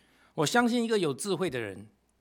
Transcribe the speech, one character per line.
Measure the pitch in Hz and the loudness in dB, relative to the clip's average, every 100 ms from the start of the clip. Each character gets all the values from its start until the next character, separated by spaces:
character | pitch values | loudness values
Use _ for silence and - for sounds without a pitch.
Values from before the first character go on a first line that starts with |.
| _ _ _ | _ _ _
我 | - 147 | -2 2
相 | 240 240 | 4 2
信 | 247 | 2
一 | 226 | 2
個 | 220 | 2
有 | 160 | 0
智 | 127 202 | -2 -2
慧 | 165 180 | -2 -2
的 | 127 | -4
人， | 107 95 107 _ _ _ | -6 -8 -16 _ _ _